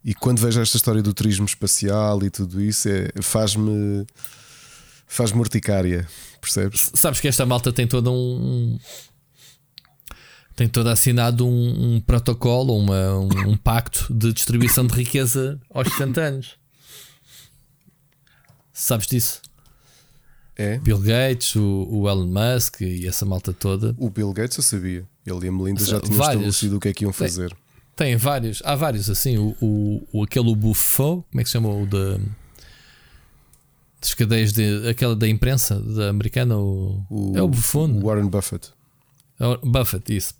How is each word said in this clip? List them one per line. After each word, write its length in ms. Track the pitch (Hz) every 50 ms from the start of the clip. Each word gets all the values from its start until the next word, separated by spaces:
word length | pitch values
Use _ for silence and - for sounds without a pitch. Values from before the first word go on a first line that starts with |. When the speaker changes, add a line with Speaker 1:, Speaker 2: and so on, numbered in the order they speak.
| -
Speaker 1:
E 60 | 131
quando 260 | 104 - - 127 123 113
vejo 220 | 113 120 110 120
esta 160 | 113 - -
história 260 | 117 - 123 110 107
do 120 | 104 104 98
turismo 320 | - - 110 101 95 104
espacial 760 | 98 - - - 95 - - 104 98 101 107 107 107 104 101
e 60 | 98 98
tudo 300 | - - 98 87 90 98
isso, 260 | 104 104 107 - - 104
é, 180 | 98 95 95 - - 98
faz-me, 840 | - - - 110 110 104 98 107 107 107 107 104 104 101 101 101 101 - _ - - - - - - - - - - - - - - - - - _
faz-me 320 | _ - - 120 110 101 120
urticária, 680 | 117 - - 107 - - 101 95 90 90 87 87 85 80 - - - - - _
percebes? 400 | - - - 95 95 98 107 - - -
Speaker 2:
S-, 40 | - -
sabes 220 | - 165 131 -
que 80 | - 147
esta 180 | 127 - 135
malta 260 | 123 123 120 120 127
tem 140 | 120 - 123
todo 260 | 120 - 123 117 123
um, 680 | 127 127 123 123 123 127 120 127 127 120 120 117 117 120 - - - - - _ _ _ _ _ _ _ - - _ _ _ _ _ - _ _ _ _ _ - - - - - - - _ _ -
tem 120 | - 120 113
todo 200 | - 117 113 120
assinado 580 | 113 - - 131 120 120 117 120 120 117 123
um, 480 | 123 123 120 120 120 117 107 120 120 117
um 40 | 113
protocolo, 760 | - - 123 117 117 - 120 117 - 120 120 127 131 135 117 104
uma, 400 | 104 101 98 95 95 95 98 95
um, 320 | 95 95 95 95 98 101
um 40 | 107
pacto 560 | 104 - 117 113 117 113 - - - - -
de 200 | 123 113 107 117
distribuição 540 | 113 - - - 117 117 123 117 - 131 127
de 80 | 120 120
riqueza 640 | 123 123 117 - 139 131 120 - 135 131 135 147 139 - _
aos 160 | - - 127 175
sessenta 320 | - - 143 135 127 170
anos. 280 | 160 147 139 135 127 - - _ _ _ _ _ _ - - - - - _ _ _ _ - - - _ _ _ _ _ _ _ _ - _ _ _ _ _ _ _ _ _ _ _ _ - _ _ _
Sabes 340 | _ - - - 123 110 -
disso? 340 | - 131 120 120 - - - - - _ _ _ - _ _ _ _ _ _ _ _ _ - _ - - - _ - -
Speaker 1:
É? 220 | - 107 104 110 131
Speaker 2:
Bill 200 | - 120 107 101
Gates, 580 | 95 104 113 123 131 135 131 120 - - -
o, 320 | 107 104 101 98 98 95 -
o 180 | 110 104 101 101
Elon 180 | 98 95 92
Musk 560 | 87 92 101 110 120 127 123 - - - -
e 240 | 92 90 90 90 87 90
essa 160 | 90 - -
malta 280 | 98 95 90 - -
toda. 420 | 90 - - 98 98 98 110 110 120 123
Speaker 1:
O 100 | 135 113
Bill 220 | 95 113 107 101
Gates 240 | 95 98 110 123 - -
eu 40 |
sabia. 420 | 131 - 110 98 90 92 90 87 92 - _ _ _
Ele 200 | 95 90 87 87
e 20 | 92
a 40 |
Melinda 280 | 92 92 95 95 98 101
Speaker 2:
Sa-, 120 | 101 98
Speaker 1:
já 80 | 101 101
tinham 160 | - 104 107 117
Speaker 2:
vários. 160 | 143 151 131
Speaker 1:
estabelecido 420 | 104 101 104 101 - - 104 101
o 40 | 101
que 80 | - 101
é 40 |
que 120 | 98 - 107
iam 60 | 101
Speaker 2:
Tem, 140 | 95 - 98 90
Speaker 1:
fazer. 280 | 85 92 90 87 87 _ _ _ _ - _ _ _
Speaker 2:
tem 200 | - 156 135 120
vários. 460 | 113 110 143 143 131 117 113 101 - -
Há 120 | - 143
vários, 340 | 131 160 151 120 104 95 104
assim. 260 | 101 - - 135 120 104
O, 180 | 104 107 - -
o, 480 | 117 110 104 104 104 104 107 - - -
o, 100 | - 107
aquele, 260 | 104 - - 135 120 117
o 60 | 113
Buffon, 680 | 107 107 110 107 - - - - - 135 147 175 180 - _
como 120 | - 123
é 20 |
que 60 | 120 -
se 60 | -
chama? 140 | 120 113 107
O 160 | 104 101 101
da, 320 | 98 101 98 95 98 98 98 98 101 104 - - - - - - - - - - - - - _ _ - - _ _ _ _ _ _ _ _ _ _ _ _ _ _ _ _
das 140 | - - -
cadeias 380 | - 117 107 117 113 110 101
de, 360 | 98 113 107 104 104 104 110 117
aquela 280 | 113 - 131 120 113
da 100 | 107 113 110
imprensa 500 | 110 104 - 127 135 127 - - 104 98
da 300 | 104 110 107 107 104 101
americana, 460 | 101 104 - - - 127 123 123 113
o, 480 | 104 101 98 98 95 95 95 98 98 98 -
Speaker 1:
O, 220 | 104 107 98 98 95
Speaker 2:
é 60 | 95
o 60 | 95 92
Buffon. 380 | 135 117 110 - - 147 160 156 120 104
Speaker 1:
o 80 | 98
Warren 200 | 110 107 104 104 98
Buffett. 400 | 90 101 92 - - - - - _ _ _ _ _ _ _ _ _ _ _ _ _ _
Speaker 2:
É 60 | 117
o 120 | 120 123 -
Buffett, 560 | - 127 120 135 123 - - 92 - - 110
isso. 200 | 95 - - -